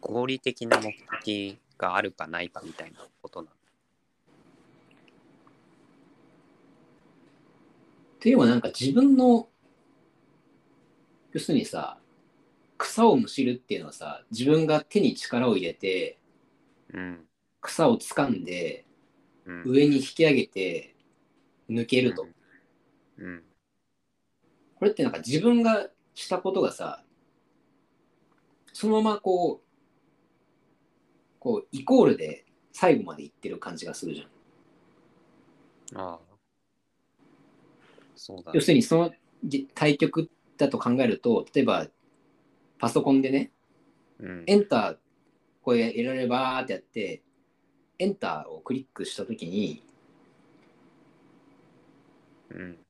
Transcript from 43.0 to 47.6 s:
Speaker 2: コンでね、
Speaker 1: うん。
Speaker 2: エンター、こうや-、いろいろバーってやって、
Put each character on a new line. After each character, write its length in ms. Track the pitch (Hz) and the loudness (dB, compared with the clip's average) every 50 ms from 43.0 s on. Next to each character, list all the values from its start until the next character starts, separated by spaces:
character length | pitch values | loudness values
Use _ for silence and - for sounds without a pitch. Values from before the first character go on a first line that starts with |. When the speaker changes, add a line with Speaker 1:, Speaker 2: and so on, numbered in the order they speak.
Speaker 2:
コ 100 | - - | 2 4
ン 120 | 139 135 135 | 4 4 4
で 80 | 131 | 2
ね、 200 | 135 139 - - _ _ _ _ _ _ _ _ _ _ _ _ _ _ | 0 0 -2 -2 _ _ _ _ _ _ _ _ _ _ _ _ _ _
Speaker 1:
う 80 | 110 92 | -14 -14
ん。 160 | 92 90 82 | -12 -10 -2
Speaker 2:
エ 100 | - 202 | 4 4
ン 120 | 208 202 - | 4 4 4
タ 100 | 151 117 | 0 0
ー、 200 | 104 92 82 - _ _ _ _ _ _ _ _ _ _ _ _ _ | 0 -2 -4 -8 _ _ _ _ _ _ _ _ _ _ _ _ _
こ 80 | - | 0
う 80 | 123 117 | 2 2
や-、 80 | 113 113 | 2 0
い 140 | 117 113 117 | -2 -4 -4
ろ 100 | 127 131 | -4 -4
い 80 | 131 | -4
ろ 60 | 127 120 | -2 -2
バ 320 | 120 127 131 131 131 131 | 0 0 0 -2 -4 -4
ー 40 | 127 | -6
っ 40 | 127 | -6
て 60 | 101 | -8
や 60 | 92 | -10
っ 20 | |
て、 420 | - _ _ 113 104 92 - - _ _ _ _ _ _ _ _ | -10 _ _ -8 -8 -8 -10 -12 _ _ _ _ _ _ _ _